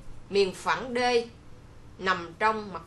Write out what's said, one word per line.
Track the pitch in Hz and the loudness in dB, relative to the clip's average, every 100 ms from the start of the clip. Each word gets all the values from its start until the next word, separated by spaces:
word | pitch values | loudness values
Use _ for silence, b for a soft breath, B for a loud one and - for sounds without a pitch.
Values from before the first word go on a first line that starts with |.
| - - - | -12 -12 0
miền | 196 190 | 4 4
phẳng | 185 185 160 254 | 2 -2 0 0
D | 240 247 240 233 - - - - - - - | 2 4 4 2 -6 -18 -18 -18 -18 -18 -2
nằm | 185 180 170 - | 0 0 -2 2
trong | 220 220 202 | 2 2 -4
mặt | 170 | -10